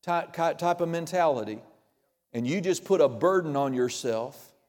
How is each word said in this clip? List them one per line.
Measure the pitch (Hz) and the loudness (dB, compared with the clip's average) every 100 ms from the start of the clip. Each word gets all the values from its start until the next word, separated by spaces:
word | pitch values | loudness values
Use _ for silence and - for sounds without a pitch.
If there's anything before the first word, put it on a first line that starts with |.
ty-, | - 170 - | 0 -2 -2
ki-, | - 165 165 | -2 -2 0
type | 175 175 | 0 0
of | 170 | 0
mentality. | 170 165 180 165 131 107 110 - _ _ _ _ _ _ | -2 -2 2 2 2 -2 -8 -12 _ _ _ _ _ _
And | 120 120 | -6 -2
you | 180 | -2
just | 185 170 | 0 -2
put | - 190 | 0 4
a | 143 | 4
burden | 113 170 190 160 139 | 4 2 2 0 -2
on | 139 | -2
yourself | 127 123 - 131 113 123 - - _ | 0 -2 -2 -4 -4 -4 -12 -20 _